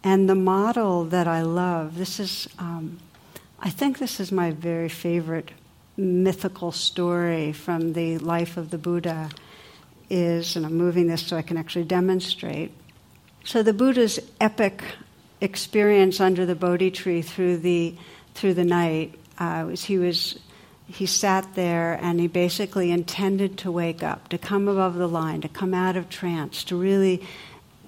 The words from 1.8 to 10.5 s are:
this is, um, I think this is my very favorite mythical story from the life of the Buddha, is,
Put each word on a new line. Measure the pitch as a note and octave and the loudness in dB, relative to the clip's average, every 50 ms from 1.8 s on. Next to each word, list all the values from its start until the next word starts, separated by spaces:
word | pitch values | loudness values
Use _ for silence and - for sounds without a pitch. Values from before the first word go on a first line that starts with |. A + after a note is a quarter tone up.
| D#3 D#3 E3 | -4 -6 -6
this | E3+ F#3+ F#3+ - - | -6 -6 -6 -6 -6
is, | G3+ F3+ - - - - - - | -6 -6 -6 -8 -10 -12 -12 -10
um, | F3+ E3+ E3+ E3 D#3+ D#3 E3+ F3 E3 - - - - - - - - - _ - | -10 -8 -8 -8 -8 -10 -12 -14 -20 -20 -20 -20 -20 -20 -20 -20 -20 -20 _ -8
I | - F#3 | -6 -6
think | - - C4+ C#4 C4 - | -4 0 0 -2 0 -2
this | C#4 A#3+ - - | -6 -6 -4 -6
is | G3 F3+ | -4 -2
my | G3 F#3 F3 E3 | 0 0 0 0
very | D#3 D3+ E3 E3+ E3+ E3 E3 D#3+ | -2 -4 -4 -4 -2 -2 -4 -6
favorite | - - - F3 E3+ F3 D#3+ D#3+ E3 E3 D3+ - - - - - _ _ _ _ _ | -6 -4 -2 0 0 0 -2 -2 -6 -6 -6 -10 -18 -20 -20 -20 _ _ _ _ _
mythical | - G3 F#3 F3+ F3+ F#3 F#3+ F#3 - - F#3+ F#3 - F3+ E3+ | -2 0 2 4 4 4 2 2 0 -4 -6 -6 -4 -8 -6
story | E3 - - - - - F3+ F3 F3 F3 F3 E3+ E3 D#3+ D#3 D3+ | -6 -4 -4 -4 -2 0 0 0 0 0 0 0 0 0 -2 -4
from | D3+ - - - F3 E3 E3 E3 D#3+ | -6 -6 -4 -4 -2 0 -2 -2 -2
the | E3+ E3 E3 E3 D#3+ | -2 -2 -2 -2 -2
life | D3+ E3+ E3+ E3+ E3+ E3+ E3+ F3 | -2 -2 0 -2 -2 -4 -4 -10
of | E3 D#3 | -8 -8
the | F3 D#3+ | -8 -6
Buddha, | D#3 F3 F3 F3 E3+ F3 D#3+ D#3+ D#3 D3+ - - - - - - - - - - - - - - - - | -4 -2 -2 -2 -2 -4 -4 -4 -8 -10 -12 -16 -20 -20 -20 -20 -20 -20 -20 -20 -20 -20 -20 -20 -8 -2
is, | G3 F3+ F3 E3+ E3+ E3+ E3+ E3+ | 0 2 2 2 2 0 -2 -4